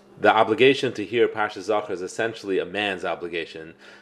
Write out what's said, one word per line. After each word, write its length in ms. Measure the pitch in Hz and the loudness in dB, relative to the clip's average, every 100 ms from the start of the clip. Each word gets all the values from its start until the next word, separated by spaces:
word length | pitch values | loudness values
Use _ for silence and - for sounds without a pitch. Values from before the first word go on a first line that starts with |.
| - - | -20 2
the 140 | 104 | 4
obligation 600 | 104 107 107 131 135 127 | 6 4 6 6 4 0
to 120 | 110 95 | -4 -2
hear 220 | 101 107 | 2 2
Parshas 420 | 110 107 104 92 | 2 -4 -4 -2
Zachor 220 | 107 104 | -2 -2
is 100 | 90 | -6
essentially 580 | 90 - 113 110 101 90 | -6 -4 -6 -6 -2 -2
a 60 | 87 | -2
man's 400 | 95 104 92 90 | -2 -2 -2 -4
obligation, 680 | 82 85 82 78 80 80 - - - | -6 -6 -6 -8 -12 -16 -18 -20 -20